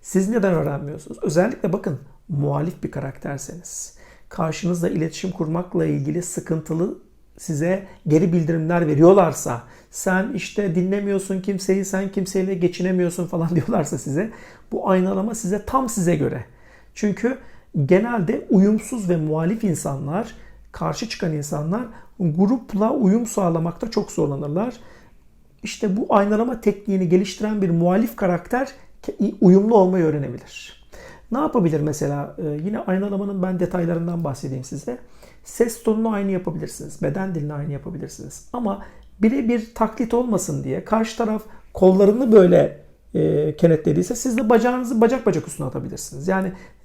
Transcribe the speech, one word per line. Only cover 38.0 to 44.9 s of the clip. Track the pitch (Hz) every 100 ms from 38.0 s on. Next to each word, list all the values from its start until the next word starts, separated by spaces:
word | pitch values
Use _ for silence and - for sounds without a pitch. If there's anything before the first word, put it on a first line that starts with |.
| - - 147 - -
Ama | 247 220 196 - - - -
birebir | 220 269 226 240 220 -
taklit | 220 - 233
olmasın | 233 247 202 - 143
diye | 135 135 -
karşı | 220 226 -
taraf | 226 220 - - -
kollarını | - 185 190 202 214 262
böyle, | 214 180 175 147 - - - -
e, | 165 156 151 156 151
kenetlediyse | 170 156 170 151 180 247
siz | 262 226
de | 220
bacağınızı | 233 240 254 240